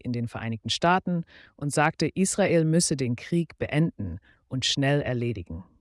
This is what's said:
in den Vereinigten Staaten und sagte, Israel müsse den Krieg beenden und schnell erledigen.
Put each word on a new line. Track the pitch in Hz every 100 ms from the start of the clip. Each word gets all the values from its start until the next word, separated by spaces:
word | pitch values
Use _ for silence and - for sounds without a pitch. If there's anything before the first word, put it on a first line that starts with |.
in | -
den | 120 117
Vereinigten | - 110 113 117
Staaten | - 170 185 - 175 - - - -
und | 147
sagte, | 156 151 - 160
Israel | - 190 - 190 165
müsse | 160 160 175 143
den | 127 120
Krieg | - 170 165 -
beenden | - 151 160 - 98 85 - _ _
und | 131 -
schnell | - 135 143
erledigen. | 123 123 120 107 - 82 - _